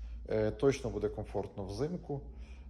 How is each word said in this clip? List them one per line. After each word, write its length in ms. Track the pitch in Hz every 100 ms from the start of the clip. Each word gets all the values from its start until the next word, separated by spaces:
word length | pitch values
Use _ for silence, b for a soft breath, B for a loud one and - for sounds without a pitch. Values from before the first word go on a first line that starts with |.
| B B -
е, 220 | 110 107
точно 380 | 107 139 131 117
буде 200 | 101 104
комфортно 560 | - 104 101 98 - 95
взимку. 560 | 101 151 175 - 139 - B B B